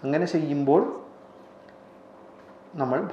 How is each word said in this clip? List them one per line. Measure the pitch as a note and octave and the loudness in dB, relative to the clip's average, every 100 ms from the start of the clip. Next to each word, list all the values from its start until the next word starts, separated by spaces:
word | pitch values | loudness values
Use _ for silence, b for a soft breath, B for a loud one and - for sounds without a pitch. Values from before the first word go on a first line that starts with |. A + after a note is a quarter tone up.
അങ്ങനെ | C3+ D3+ | 0 0
ചെയ്യുമ്പോൾ | F3 E3 D3+ C#3+ C#3 E3 - - - - - - - - - - - - - - - - - - - | 0 0 0 0 4 4 4 -6 -14 -20 -20 -20 -20 -20 -20 -20 -20 -20 -20 -20 -20 -20 -20 -20 -16
നമ്മൾ | E3 C3 C3 G3 | -4 0 0 0